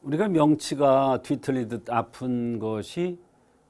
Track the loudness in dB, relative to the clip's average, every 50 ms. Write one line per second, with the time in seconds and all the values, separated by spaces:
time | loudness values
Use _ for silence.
0 | -4 -4 -2 0 0 2 4 4 6 4 4 2 0 -6 -2 2 4 4 6 4
1 | 4 2 0 0 -2 -4 -6 -4 -2 -4 -4 -2 -4 -4 -8 -10 -8 -2 -2 -2
2 | -2 -4 -10 -10 -6 -4 -4 -2 -2 -4 -4 -4 -4 -4 -4 -4 -6 -8 -6 -6
3 | -4 -6 -6 -10 _ _ _ _ _ _ _ _ _